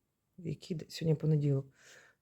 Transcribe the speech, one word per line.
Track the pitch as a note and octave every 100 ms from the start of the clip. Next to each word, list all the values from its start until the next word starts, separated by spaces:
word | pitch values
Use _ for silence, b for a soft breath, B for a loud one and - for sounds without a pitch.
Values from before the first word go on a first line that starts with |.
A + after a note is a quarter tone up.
| _ _ _ -
який | E3 D3+ - D#3+
де-, | -
сьогодні | - E3
понеділок. | D#3 D#3 D3+ C#3+ C#3 C3+ b b b b b